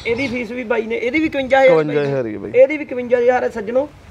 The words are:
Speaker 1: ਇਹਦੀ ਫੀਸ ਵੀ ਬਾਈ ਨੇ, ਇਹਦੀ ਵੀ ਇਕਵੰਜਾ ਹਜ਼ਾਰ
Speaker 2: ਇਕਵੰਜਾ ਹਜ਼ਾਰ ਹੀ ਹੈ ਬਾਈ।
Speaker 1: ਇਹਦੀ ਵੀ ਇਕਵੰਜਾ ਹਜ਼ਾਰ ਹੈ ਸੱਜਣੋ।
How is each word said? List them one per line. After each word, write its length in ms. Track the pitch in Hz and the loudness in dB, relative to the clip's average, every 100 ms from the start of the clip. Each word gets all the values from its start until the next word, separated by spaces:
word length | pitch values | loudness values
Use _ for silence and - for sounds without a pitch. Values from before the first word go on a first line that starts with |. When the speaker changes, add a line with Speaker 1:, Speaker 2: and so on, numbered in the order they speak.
| 226 | -6
Speaker 1:
ਇਹਦੀ 200 | 233 277 | -4 -4
ਫੀਸ 240 | 247 214 | -6 -8
ਵੀ 120 | 247 | -8
ਬਾਈ 220 | 220 233 220 | -4 -4 -2
ਨੇ, 100 | 233 | -4
ਇਹਦੀ 240 | 240 302 | -2 -2
ਵੀ 60 | 311 | -2
ਇਕਵੰਜਾ 380 | 277 262 269 | -2 0 4
ਹਜ਼ਾਰ 160 | 269 160 | 6 4
Speaker 2:
ਇਕਵੰਜਾ 220 | 151 147 | 2 0
ਹਜ਼ਾਰ 240 | 143 139 113 | 0 -2 -2
ਹੀ 80 | |
ਹੈ 60 | 104 | -6
ਬਾਈ। 120 | 101 233 | -2 4
Speaker 1:
ਇਹਦੀ 220 | 269 302 | 4 4
ਵੀ 60 | |
ਇਕਵੰਜਾ 340 | - 247 240 247 | -6 -8 -2 2
ਹਜ਼ਾਰ 260 | 240 247 | 2 2
ਹੈ 60 | 247 | 0
ਸੱਜਣੋ। 400 | 226 202 247 294 - - | -6 -2 -2 -2 -8 -18